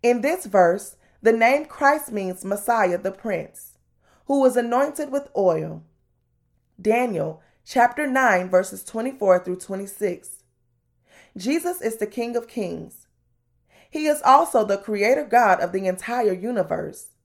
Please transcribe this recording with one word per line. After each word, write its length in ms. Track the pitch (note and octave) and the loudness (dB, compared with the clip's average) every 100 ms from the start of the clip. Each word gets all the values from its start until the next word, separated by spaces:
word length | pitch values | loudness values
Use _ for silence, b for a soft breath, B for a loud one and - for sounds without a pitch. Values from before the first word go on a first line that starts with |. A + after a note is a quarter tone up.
In 180 | A#3+ A#3+ | 2 2
this 240 | C4 F4 A3 | 0 -2 0
verse, 500 | G3 F3 F#3+ - _ _ _ | 4 4 2 -6 _ _ _
the 100 | A3 | 2
name 340 | A3+ A3+ C#4 D4+ | 4 4 2 -2
Christ 440 | - C#4 D4+ D4+ | 0 2 2 -4
means 340 | G#3 F#3 F#3 | -6 -6 -8
Messiah 540 | F#3+ G3+ A3 A#3 F#3+ F3 | -6 -6 -2 0 2 0
the 140 | G3+ | -4
Prince, 640 | - A3+ F#3+ - - - _ _ _ _ _ - | -6 -6 -6 -8 -18 -20 _ _ _ _ _ -2
who 140 | C#4 | 2
was 160 | C4 B3 | 4 2
anointed 560 | A#3 A#3+ D4 D4 D4 | 0 0 0 -4 -6
with 180 | C#4 C#4 - | -6 -6 0
oil. 480 | F#3 D#3+ D#3+ D#3+ - _ _ _ _ _ _ _ _ _ | 2 0 -4 -12 -18 _ _ _ _ _ _ _ _ _
Daniel 600 | G3 A#3 B3 F3 D#3 D#3+ b b | 0 0 0 -4 -6 -8 b b
chapter 420 | - B3+ B3 B3 D4 | -4 2 2 2 -2
nine, 440 | C4 B3+ F#3 F#3 | 2 2 2 2
verses 340 | F#3 F#3+ F#3+ | 0 0 -10
twenty-four 540 | - A3+ B3 C4+ G3 F3+ | -10 -6 -6 -2 2 2
through 180 | F3+ F3+ | 2 -10
twenty-six. 840 | - G3 G3 - G#3 F3+ - - _ _ _ _ _ _ b b b | -8 -10 -10 -6 -6 -6 -14 -20 _ _ _ _ _ _ b b b
Jesus 460 | - G3 D#4+ F4 F4+ | -8 -2 -2 -2 -4
is 160 | A3+ A3 | -6 -6
the 100 | G#3 | -8
King 300 | A#3+ A#3 A#3 | -6 -6 -6
of 100 | A#3 | -6
Kings. 600 | - F#3 E3 E3 - _ _ _ _ _ _ b b b | -8 -6 -8 -14 -20 _ _ _ _ _ _ b b b
He 180 | D#4 D4+ | -4 -2
is 140 | D4 | 2
also 420 | - C4+ - A#3 | 6 6 6 0
the 120 | G#3 G3 | 0 -4
creator 480 | - G#3 G#3 C#4 | -4 -2 0 0
God 360 | D4 A#3+ A3 F#3 | 2 4 4 2
of 120 | F3+ | 0
the 140 | F#3+ F#3+ | -2 -4
entire 460 | F#3 - A#3+ A3 | -6 -6 -2 -2
universe. 720 | F#3 G#3 A#3+ D#3+ E3 D#3 - - _ | -2 -4 -4 -4 -4 -8 -12 -20 _